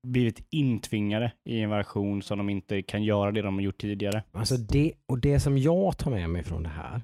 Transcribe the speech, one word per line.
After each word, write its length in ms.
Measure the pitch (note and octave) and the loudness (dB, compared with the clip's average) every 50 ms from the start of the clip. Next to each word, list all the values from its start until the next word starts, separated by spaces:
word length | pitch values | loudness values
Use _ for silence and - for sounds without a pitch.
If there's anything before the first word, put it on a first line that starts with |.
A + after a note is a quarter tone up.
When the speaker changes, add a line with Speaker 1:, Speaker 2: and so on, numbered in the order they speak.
| - | -4
Speaker 1:
blivit 400 | B2+ B2 B2+ B2 A2+ A2 - - _ | 2 2 4 4 4 0 -2 -10 _
intvingade 800 | - D#3+ C#3+ C3 A#2 G#2 - - - G#2+ G#2 G2+ G#2 G#2+ A#2+ A#2 - _ _ | 0 2 2 2 2 0 -2 -2 -2 0 0 2 2 0 0 -2 -4 _ _
i 160 | - A#2 A2+ | -4 -2 0
en 100 | G#2+ G#2 | 0 2
version 520 | G#2+ G#2 G2+ - - G#2 G2+ G2+ G2+ G2+ | 0 0 0 0 -2 -2 0 0 0 -2
som 160 | - - G#2 G2+ | -2 -4 -4 -2
de 100 | G2+ G2+ | -2 -2
inte 320 | G2+ G2 - - G#2+ G2 | -2 -4 -4 -2 -2 -2
kan 200 | F#2 - - G#2 G#2+ | -2 -2 -4 -2 2
göra 280 | G#2+ G#2 G2+ G2+ G2+ | 2 2 4 2 2
det 100 | G#2 A2 | 0 0
de 120 | G2+ G2 F#2+ | -2 -2 -2
har 80 | G2 | 0
gjort 160 | G2 G2 F#2 _ | -2 -2 -2 _
tidigare. 420 | - G#2 G#2 G2 G#2 G2+ G2+ G#2+ - _ | -6 -6 -4 -2 -2 0 -2 -2 -4 _
Speaker 2:
Alltså 240 | - F2+ A2+ G#2 B2+ | -6 -4 -2 0 0
det, 360 | B2 A2+ G2+ C3+ C#3 D3 E3 - _ _ - | -2 0 0 2 2 2 2 -2 _ _ -4
och 100 | C3 B2 | -2 0
det 220 | A#2 C#3+ C#3+ C#3 | 2 4 4 4
som 180 | - C#3+ C#3 C3+ | 4 4 2 4
jag 400 | C3 D#3 E3+ F#3 G3 F#3 - - | 4 4 4 4 2 0 0 -2
tar 120 | - - | -2 -2
med 200 | B2 G2 F2 E2 | 0 0 0 -2
mig 140 | E2+ F2 D#2+ | -2 -2 -4
från 180 | F#2 E2+ E2 | -4 -6 -4
det 60 | D#2+ D#2+ | -4 -6
här 340 | D#2 D#2 D#2+ - B2+ A#2+ | -6 -8 -10 -8 -8 -8